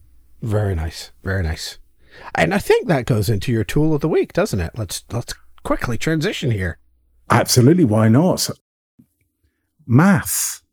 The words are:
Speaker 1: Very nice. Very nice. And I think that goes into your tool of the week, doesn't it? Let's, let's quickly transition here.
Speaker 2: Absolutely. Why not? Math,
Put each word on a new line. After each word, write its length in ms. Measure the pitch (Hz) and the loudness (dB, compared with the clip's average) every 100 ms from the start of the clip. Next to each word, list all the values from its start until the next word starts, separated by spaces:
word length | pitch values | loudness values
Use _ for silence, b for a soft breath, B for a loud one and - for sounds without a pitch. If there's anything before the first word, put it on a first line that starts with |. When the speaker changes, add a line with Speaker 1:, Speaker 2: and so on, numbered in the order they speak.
| _ - _ - | _ -20 _ -12
Speaker 1:
Very 320 | 117 104 104 | -6 -2 -2
nice. 380 | 85 82 - - _ | -4 -6 -10 -16 _
Very 200 | 92 95 | -6 -4
nice. 360 | 82 80 - - - _ B B B | -4 -6 -10 -16 -20 _ B B B
And 180 | - 165 | -2 0
I 60 | 196 | 0
think 300 | - 453 247 | 2 0 2
that 180 | 143 110 | 0 0
goes 220 | 110 95 | 0 0
into 240 | - - | -2 0
your 120 | 113 | -2
tool 300 | - 147 156 | 0 0 2
of 60 | 151 | 0
the 80 | 160 | 0
week, 240 | 370 294 | 0 -2
doesn't 280 | - 208 202 | -2 -2 -2
it? 120 | 165 123 | -6 -6
Let's, 280 | 98 - - | -8 -10 -8
let's 220 | 113 - - - - | -10 -8 -14 -20 -12
quickly 340 | - 302 - 113 | -4 -4 -2 -4
transition 540 | 160 160 180 - 139 | -2 -2 -2 -4 -2
here. 280 | 101 90 - _ _ _ _ - | -2 -4 -8 _ _ _ _ -2
Speaker 2:
Absolutely. 540 | 120 - 127 120 180 | 0 2 4 6 6
Why 240 | 127 107 110 | 4 4 4
not? 420 | 120 180 - - - _ _ _ _ _ _ _ _ _ _ _ _ - | 4 4 0 -4 -10 _ _ _ _ _ _ _ _ _ _ _ _ 2
Math, 760 | 120 190 147 - - - - _ | 4 6 4 0 -6 -6 -10 _